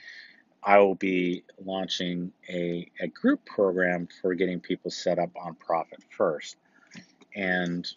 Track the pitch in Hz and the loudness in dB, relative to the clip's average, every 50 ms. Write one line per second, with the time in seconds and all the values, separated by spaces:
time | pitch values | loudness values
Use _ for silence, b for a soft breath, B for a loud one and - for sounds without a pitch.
0 | B B B B B B B B B B _ _ - 101 101 101 101 95 92 - | B B B B B B B B B B _ _ 4 8 8 8 8 8 4 0
1 | 98 95 92 90 90 87 90 90 - - - - 95 95 95 95 92 87 - - | 0 0 2 2 2 0 0 -2 -6 -18 -20 -16 -10 -6 -6 -6 -4 -4 -4 -4
2 | 92 87 90 87 90 90 - _ _ - 90 87 87 87 85 87 87 - _ - | -4 -4 -2 -4 -6 -8 -10 _ _ -8 -4 -4 -2 -2 -2 -4 -6 -10 _ -8
3 | 92 - - - - 254 294 - _ - - - 101 95 87 92 90 90 90 85 | -8 -8 -8 0 2 2 2 2 _ -10 -2 0 2 2 2 2 2 2 2 0
4 | 87 - - - - 92 92 85 95 90 90 87 - - 87 - - 87 - - | -4 -8 -10 -4 -2 -2 0 2 0 0 0 -6 -4 -6 -8 -6 -6 -10 -8 -4
5 | - 92 87 85 85 87 - - 87 85 80 _ - - 82 80 78 - - - | -2 0 0 0 0 -2 -4 -10 -10 -10 -12 _ -4 -2 -2 -2 -2 -6 -12 -20
6 | - _ - - 104 87 76 - - - - _ B B B B B B B B | -20 _ -2 0 0 0 0 -2 -8 -14 -16 _ B B B B B B B B
7 | B B B B - _ - 104 95 92 92 92 87 87 87 87 87 - - | B B B B -20 _ -8 -4 -2 0 0 0 0 -2 -4 -4 -6 -10 -14